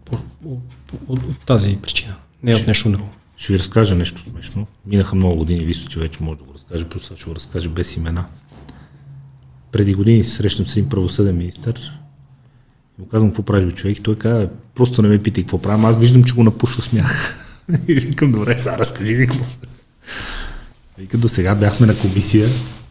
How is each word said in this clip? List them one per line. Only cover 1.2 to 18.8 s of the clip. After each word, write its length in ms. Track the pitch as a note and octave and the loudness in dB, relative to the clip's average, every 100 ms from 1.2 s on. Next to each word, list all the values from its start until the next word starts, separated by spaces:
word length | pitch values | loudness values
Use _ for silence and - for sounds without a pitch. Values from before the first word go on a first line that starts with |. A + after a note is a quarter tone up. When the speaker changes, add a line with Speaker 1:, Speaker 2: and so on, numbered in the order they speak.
| B2 C#3 - | -6 -8 0
Speaker 1:
тази 300 | A#2 G2 G2 | 2 2 -2
причина, 380 | - - G#2+ F#2+ - _ | -4 -8 -8 -14 -18 _
не 80 | A#2+ | 0
от 60 | A#2 | 2
Speaker 2:
Ще 100 | A2 | 2
Speaker 1:
нещо 220 | G#2 G#2+ | 0 0
друго. 180 | G2 G#2 - _ _ | -2 -6 -16 _ _
Speaker 2:
ще 160 | - | -2
ви 60 | F#2+ | -2
разкажа 360 | - A2+ G#2 F2 | 0 2 2 2
нещо 260 | E2+ - | -2 -6
смешно. 460 | - - - G2+ G#2 _ G2 | -14 -16 -12 -10 -10 _ -2
Минаха 300 | G2+ F#2 F#2+ | 0 2 2
много 200 | F2+ E2 | 2 2
години, 280 | D#2 F2 D#2+ | 0 -2 -2
вижте, 220 | E2+ - | -4 -6
че 100 | E2+ | -6
вече 240 | D#2+ - | -8 -6
може 160 | D#2+ D2+ | -8 -10
да 60 | - | -16
го 80 | |
разкаже, 320 | C#2+ - E2+ E2 | -20 -12 -8 -8
просто 260 | F2+ - F2 | -10 -14 -16
ще 100 | - | -14
го 60 | D#2 | -14
разкаже 340 | - F2 E2 | -10 -8 -6
без 260 | E2 E2+ - | -4 -6 -4
имена. 280 | E2 E2+ - - _ - - - - - - - - - - - - | -4 -6 -6 -14 _ -20 -20 -20 -20 -20 -20 -20 -20 -20 -20 -20 -4
Преди 220 | G#2 G2+ | 0 2
години 300 | F#2+ G#2 A#2 | 2 4 4
се 60 | A#2 - | 4 -2
срещам 300 | G2+ - F2 | -2 -2 -2
с 120 | G#2+ | -2
един 120 | F#2+ | 0
правосъден 480 | F#2+ F2+ - G2+ F2 | 0 -2 0 0 0
министър 380 | F2 - A2+ A#2+ - - - _ _ _ _ _ _ _ _ - | -4 -8 -8 -8 -12 -20 -20 _ _ _ _ _ _ _ _ -20
и 20 | |
му 60 | F#2 | -2
казвам: 220 | A2 G#2+ | 2 4
"Какво 140 | G#2 | 2
правиш, 220 | G2 G2+ F2+ | 0 2 2
бе, 60 | |
човек?" 260 | - G2 G#2 | -2 -4 -2
И 60 | |
той 120 | - A2 | -2 -2
казва: 340 | A2+ A#2 F#2+ - - - | 0 0 0 -6 -14 0
"Просто 260 | B2 A#2 | 2 4
не 60 | G#2 | 4
ме 120 | G#2 | 4
питай 200 | G2+ G2 | 2 -2
какво 140 | F2+ F2+ | -2 -4
правя, 280 | G2 G#2+ A2 | 0 2 4
аз 80 | A2+ | 6
виждам, 260 | A#2+ B2+ | 8 8
че 100 | B2 | 6
го 100 | A#2+ | 6
напушва 380 | A2+ - - - | 4 4 -2 -2
смях." 540 | - A2 - - - - - - - | -2 0 0 -2 -4 -10 -18 -16 -4
<laughs> 180 | E3 - | -2 2
И 60 | |
викам: 380 | C#3 B2 C3+ C#3+ | 0 0 0 2
"Добре, 260 | A2 G#2 A#2 | 2 0 0
сега 200 | - | -2
разкажи 380 | F#2+ | -2